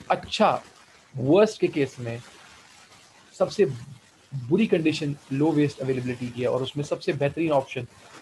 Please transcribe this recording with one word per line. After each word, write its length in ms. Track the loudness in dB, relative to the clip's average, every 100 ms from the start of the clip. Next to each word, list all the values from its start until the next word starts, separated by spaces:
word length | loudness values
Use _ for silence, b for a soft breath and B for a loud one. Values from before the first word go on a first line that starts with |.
| -2
अच्छा 400 | -2 -2 2 2 2 -4 -20 -20 -20 _
worst 460 | -4 4 6 6 2
के 80 | -2
case 300 | 0 -2 -4
में 200 | -10 -10 -12 -20 -20 -20 -20 -20 -20 -20 -20 -20 -12
सबसे 300 | -4 -2 2 0 0 -12 -20 _ _ _
बुरी 340 | -10 0 2 4
condition 500 | 2 2 0 -2 -6 -4
लो 180 | 0 2
waste 280 | 2 2 0
availability 480 | -4 -2 -4 -6 -6
की 120 | -4
है 60 | -2
और 140 | -2
उसमें 220 | -2 -6
सबसे 280 | -6 -4 -2
बेहतरीन 380 | 0 -2 0 0
ऑप्शन 340 | 0 0 -6 -10 -14 -20 -18